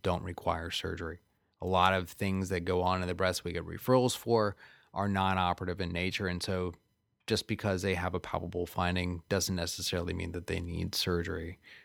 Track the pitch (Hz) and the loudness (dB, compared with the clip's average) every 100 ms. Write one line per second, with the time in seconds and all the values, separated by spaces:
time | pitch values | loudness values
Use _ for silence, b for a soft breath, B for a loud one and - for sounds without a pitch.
0 | 95 90 92 85 87 82 85 - 87 87 | 0 0 -2 -4 -2 -2 -4 -4 -4 -4
1 | 82 85 _ _ _ _ 90 92 92 95 | -6 -10 _ _ _ _ 0 4 6 4
2 | 87 - 98 95 92 92 87 90 90 92 | 0 -4 -2 0 0 -2 0 2 2 2
3 | 90 90 92 87 87 85 82 90 - 127 | 0 0 0 0 -4 -6 -6 -6 4 6
4 | 123 - - 117 104 - B B B - | 6 0 2 4 4 -2 B B B 0
5 | 101 98 95 95 90 87 92 87 87 87 | 2 4 4 4 2 0 -2 -2 -2 0
6 | 92 - 92 90 - 92 90 - _ _ | 0 0 -2 -2 -2 0 -2 -6 _ _
7 | _ _ - 110 - 107 104 92 98 90 | _ _ -2 -2 0 -2 0 0 0 0
8 | 90 90 - 87 90 87 87 - 87 90 | 0 -4 -4 -4 -4 -4 -4 0 0 2
9 | 90 90 - 98 87 90 85 - 95 90 | 0 -4 0 0 2 0 -2 -4 -2 -2
10 | 87 87 85 87 87 87 85 82 90 - | -2 -4 -4 -6 -4 -4 -2 -4 -2 -2
11 | - 87 85 85 85 92 B B | 0 0 0 -4 -6 -10 B B